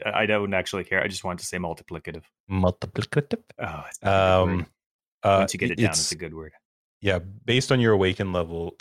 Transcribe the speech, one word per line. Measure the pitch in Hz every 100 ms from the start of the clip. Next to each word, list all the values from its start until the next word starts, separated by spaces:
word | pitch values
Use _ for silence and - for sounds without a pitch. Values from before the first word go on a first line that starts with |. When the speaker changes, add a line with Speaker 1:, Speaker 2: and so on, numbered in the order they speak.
| 107
Speaker 1:
I, | 104
I | 107
don't | 107 101
actually | 95 90 95
care. | 85 95
I | 92
just | 92
wanted | 92 87
to | -
say | 90
multiplicative. | 87 82 - 82 - 80 - _ -
Speaker 2:
Multiplicative? | 95 92 - - - 107 147 - 226 - -
Speaker 1:
Oh, | 92 78 -
it's | -
not | 98
a | 98 95 92 92
good |
Speaker 2:
Um, | 92
Speaker 1:
word. | 82 _ _ _ _ _
Speaker 2:
uh, | 101 98
Speaker 1:
Once | 98
you | 92
get | 90 87
down, | 107
Speaker 2:
it's | 80
Speaker 1:
it's | -
a | 82
good | 82
word. | 80 78 - _ _ _ _
Speaker 2:
Yeah, | 101 90
based | 92 104 - 127 -
on | 131
your | 117
Awakened | 101 92 90 98
level, | 90 82 85 82 -